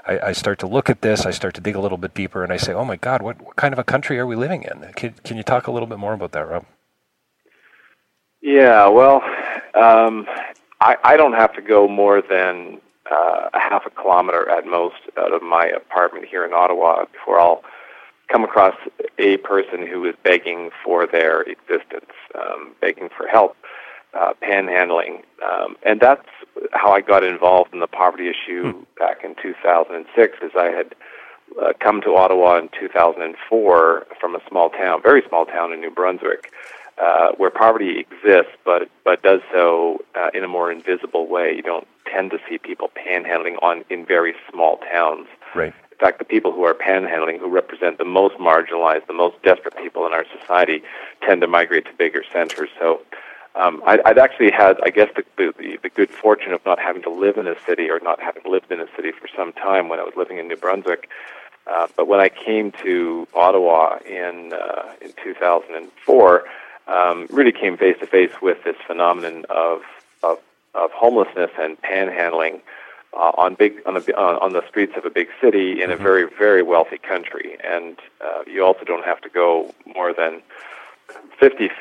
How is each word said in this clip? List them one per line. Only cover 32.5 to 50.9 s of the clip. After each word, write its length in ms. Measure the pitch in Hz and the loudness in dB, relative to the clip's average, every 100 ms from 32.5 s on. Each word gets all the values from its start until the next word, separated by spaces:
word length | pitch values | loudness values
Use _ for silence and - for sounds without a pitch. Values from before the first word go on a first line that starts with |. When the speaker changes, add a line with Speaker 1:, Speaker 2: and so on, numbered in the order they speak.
| 85 | 4
Speaker 2:
in 100 | 80 - | 0 -10
two 100 | 92 | -4
thousand 340 | 90 85 82 | 2 2 0
and 140 | 80 - - | -8 -12 -2
four 580 | 113 101 85 82 85 - - | 0 4 6 4 2 -4 -10
from 140 | 87 | -8
a 60 | 82 - | -8 -4
small 180 | 92 82 | 0 0
town, 320 | - 92 80 | 0 -4 0
very 200 | 104 143 - | 4 4 4
small 200 | 85 82 | -2 -2
town 260 | 85 85 | -4 -6
in 80 | 82 | -8
New 100 | 82 | -8
Brunswick, 640 | 90 90 90 87 85 - - - - - - | -4 -2 -2 -4 -6 -10 -20 -20 -20 -16 -2
uh, 320 | 85 85 85 - | 2 4 2 2
where 120 | 95 | -2
poverty 500 | - 110 113 95 82 | 2 2 2 -2 -6
exists, 520 | - - 104 92 - - 92 | -10 -2 4 4 4 -4 -2
but, 240 | 87 87 _ | -2 -2 _
but 200 | - 87 | -2 2
does 180 | 98 95 - | 4 2 2
so, 520 | 92 85 85 85 - - | 0 2 2 0 -4 -8
uh, 160 | 98 85 | -6 -4
in 100 | 95 | -4
a 40 | 92 | -6
more 220 | 90 85 | -4 -4
invisible 560 | 82 92 90 - 85 82 | -6 -6 -6 -4 -6 -4
way. 280 | 90 82 | -2 -2
You 80 | - | -4
don't 240 | 90 85 - _ - | -6 -8 -10 _ -10
tend 240 | 95 95 | -8 -6
to 80 | 82 - | -8 -10
see 80 | 82 | -12
people 340 | - 92 - - | -12 -10 -10 -10
panhandling 640 | 92 90 87 82 85 87 | -6 -6 -4 -6 -6 -4
on, 220 | 87 85 - | -2 -2 -8
in 140 | 90 82 | -10 -2
very 280 | 87 85 - - | -2 -2 -6 -12
small 280 | 87 80 82 | -2 -2 -2
towns. 500 | - 85 80 80 - _ - | -4 -2 -2 -4 -12 _ -12
Speaker 1:
Right. 200 | 87 78 - _ | -8 -8 -10 _
Speaker 2:
In 60 | - | -2
fact, 200 | 95 - | -2 0
the 60 | |
people 260 | - 110 95 | -2 -2 -2
who 120 | 90 | 0
are 80 | 85 | 0
panhandling, 640 | 82 95 95 92 82 80 82 | 0 -2 -2 -2 -4 -4 -6
who 100 | 90 | -4
represent 500 | 90 - 82 87 78 | -2 -4 -4 -4 -4
the 60 | |
most 320 | 87 95 98 - | -2 2 0 0
marginalized, 680 | 85 82 82 85 82 78 - | 2 2 2 0 0 0 -4
the 60 | |
most 280 | 85 87 - | -2 -2 2
desperate 340 | 95 90 - - | 2 2 0 -12
people 300 | 82 - 85 | -10 -6 -4
in 80 | |
our 100 | 82 82 - | -4 -6 -12
society, 420 | - 87 85 78 - | -2 0 0 -2 -8